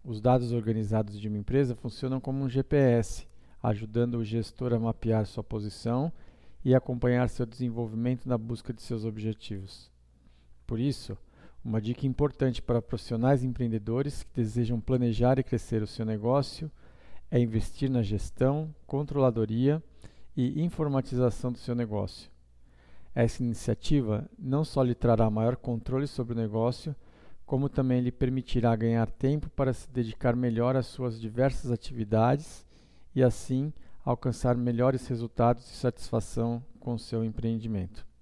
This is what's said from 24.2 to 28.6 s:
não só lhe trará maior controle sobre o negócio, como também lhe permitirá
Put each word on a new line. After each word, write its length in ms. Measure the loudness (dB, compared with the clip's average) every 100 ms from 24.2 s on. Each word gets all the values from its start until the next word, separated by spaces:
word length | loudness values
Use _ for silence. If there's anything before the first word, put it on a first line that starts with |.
| -4 -10
não 260 | -2 0
só 180 | 0 2
lhe 120 | 2
trará 360 | 2 4 6 4
maior 260 | 4 2 0
controle 500 | -4 -4 -2 -2 -2
sobre 280 | -4 -4
o 20 | -2
negócio, 600 | -2 0 0 0 -8 -10 -14 -20 -18 -16 -4
como 220 | 0 0
também 320 | 0 2 2
lhe 100 | 2
permitirá 640 | 0 0 0 0 2